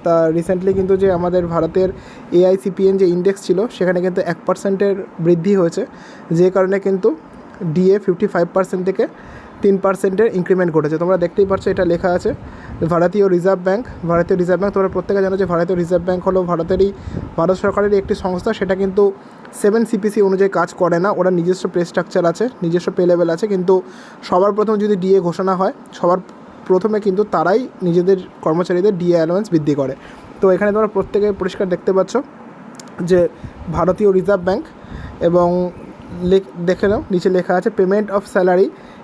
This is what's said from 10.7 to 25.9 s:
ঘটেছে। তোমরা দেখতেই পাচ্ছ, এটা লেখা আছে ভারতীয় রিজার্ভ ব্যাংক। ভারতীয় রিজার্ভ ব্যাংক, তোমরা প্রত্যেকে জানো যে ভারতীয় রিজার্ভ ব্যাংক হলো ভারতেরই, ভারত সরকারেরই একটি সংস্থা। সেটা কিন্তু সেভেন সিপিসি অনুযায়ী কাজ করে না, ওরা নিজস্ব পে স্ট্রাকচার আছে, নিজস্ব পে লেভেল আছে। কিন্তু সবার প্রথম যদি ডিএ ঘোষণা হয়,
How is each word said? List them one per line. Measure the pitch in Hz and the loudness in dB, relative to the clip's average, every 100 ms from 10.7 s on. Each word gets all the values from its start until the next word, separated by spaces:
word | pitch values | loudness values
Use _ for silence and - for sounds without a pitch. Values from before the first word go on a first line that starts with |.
ঘটেছে। | 156 147 156 | 0 0 -2
তোমরা | 175 185 | 0 0
দেখতেই | 175 - 190 | 0 0 0
পাচ্ছ, | 190 208 | 0 -2
এটা | 190 | 0
লেখা | 180 170 185 | 0 0 0
আছে | 175 214 - - - - - 165 | 0 -2 -6 -12 -18 -16 -6 -2
ভারতীয় | 170 175 202 196 | 2 2 2 2
রিজার্ভ | 180 180 190 | 2 2 0
ব্যাংক। | 180 202 247 - 165 | 0 -2 -4 -8 -2
ভারতীয় | 170 170 185 | 0 2 0
রিজার্ভ | 175 175 | 0 0
ব্যাংক, | 202 | 0
তোমরা | 196 190 | 0 0
প্রত্যেকে | 185 175 196 | -2 -2 -2
জানো | 190 190 | 0 0
যে | |
ভারতীয় | 185 170 170 180 | 0 0 0 -2
রিজার্ভ | 170 180 | 0 0
ব্যাংক | 180 185 | 0 -2
হলো | 185 185 | 0 0
ভারতেরই, | 175 165 165 185 196 196 - - - - | 0 -2 -2 0 0 -2 -10 -10 -8 -2
ভারত | 165 185 | 0 0
সরকারেরই | 202 196 208 202 | 0 0 2 0
একটি | 196 | 0
সংস্থা। | 196 185 180 220 | -4 -4 -4 -4
সেটা | 214 190 | -4 -2
কিন্তু | 190 196 190 202 196 - - - | -2 0 2 2 0 -18 -20 -20
সেভেন | - 202 226 | -2 0 2
সিপিসি | 220 208 208 214 | 0 0 -2 2
অনুযায়ী | 196 185 196 | 2 2 2
কাজ | 190 175 | 0 -2
করে | - 175 170 | 0 0 2
না, | 190 | 0
ওরা | 190 180 | 2 2
নিজস্ব | 180 170 185 190 | 2 0 -2 -2
পে | 175 | -2
স্ট্রাকচার | 170 - 175 190 170 | -2 -4 -2 0 0
আছে, | 170 240 - | 0 -4 -2
নিজস্ব | 170 175 185 | -2 -2 -2
পে | 185 175 | 0 2
লেভেল | 175 170 | 2 2
আছে। | 165 220 | 0 -2
কিন্তু | 190 180 185 - - - - | -2 2 0 0 -20 -20 -20
সবার | - 180 202 | -2 2 2
প্রথম | 202 208 214 | 2 0 0
যদি | 208 208 | 0 0
ডিএ | 185 190 | 2 2
ঘোষণা | 175 165 190 185 | 2 -2 -2 0
হয়, | 190 285 - | -2 -4 -20